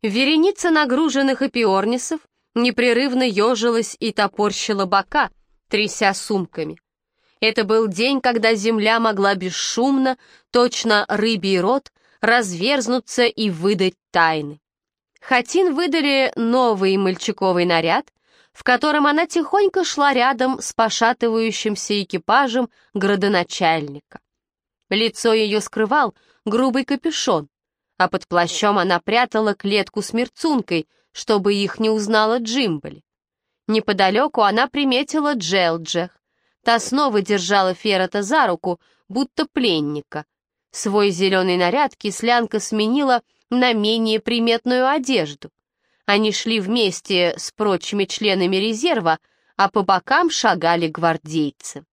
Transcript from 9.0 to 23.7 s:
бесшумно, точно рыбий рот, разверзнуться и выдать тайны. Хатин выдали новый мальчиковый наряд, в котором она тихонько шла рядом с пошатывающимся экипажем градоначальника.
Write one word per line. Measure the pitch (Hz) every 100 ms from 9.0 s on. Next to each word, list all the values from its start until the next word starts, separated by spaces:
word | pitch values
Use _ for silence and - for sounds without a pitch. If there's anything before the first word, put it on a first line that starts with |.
| 226 202 196 196
бесшумно, | 185 170 - - 254 269 262 254 _ - _
точно | 240 247 - 226 208 -
рыбий | 208 220 220 190 185
рот, | 180 269 - _ _ _
разверзнуться | 220 240 214 170 208 285 220 247 - - 240
и | - 214
выдать | 165 185 202 185 - _
тайны. | 180 165 160 147 151 _ _ _ _ _ _
Хатин | - 254 247 349 370
выдали | 285 349 311 285 269 262
новый | - 233 247 247 202 190 190
мальчиковый | 190 185 - 202 190 175
наряд, | 175 170 165 202 - _ _ _ _
в | -
котором | - 247 302 302 285
она | 294 339
тихонько | 339 311 392 403 381
шла | 339 - 285
рядом | 254 247 247 254 240
с | -
пошатывающимся | - 226 - 233 240 233 226 226 208 214 202 - 208
экипажем | 190 185 - 233 277 233 320 _ _
градоначальника. | 208 196 202 202 196 175 - 175